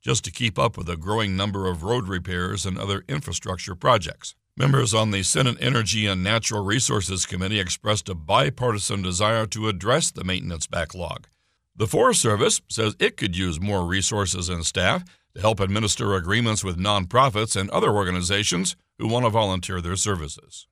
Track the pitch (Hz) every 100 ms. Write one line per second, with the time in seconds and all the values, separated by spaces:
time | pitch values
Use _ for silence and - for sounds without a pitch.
0 | - 127 - - 120 90 117 - 82 85
1 | 82 110 104 95 101 98 92 87 90 123
2 | 95 92 90 90 90 101 98 92 98 98
3 | - 151 139 92 104 92 - 90 135 117
4 | 90 - - - _ - 139 135 117 110
5 | 110 98 92 - 131 117 127 131 110 110
6 | 107 92 92 113 - 107 98 117 - 113
7 | 90 92 - 92 95 107 90 - - 107
8 | - 87 76 110 143 - 127 104 - 101
9 | 92 90 107 113 110 107 107 92 95 143
10 | - - 92 92 90 82 - - 82 90
11 | 82 - - _ _ _ _ - 107 -
12 | 247 220 120 104 165 - _ - 110 -
13 | 226 - 110 87 92 78 101 98 87 95
14 | 92 110 95 92 87 87 82 - 92 151
15 | 180 _ _ - 104 101 95 101 107 -
16 | 113 98 87 107 117 107 98 87 98 104
17 | 90 113 131 101 110 - 98 160 208 104
18 | 92 90 87 101 104 175 185 - _ _
19 | 110 117 123 110 104 92 - 95 85 92
20 | 107 95 73 - - - -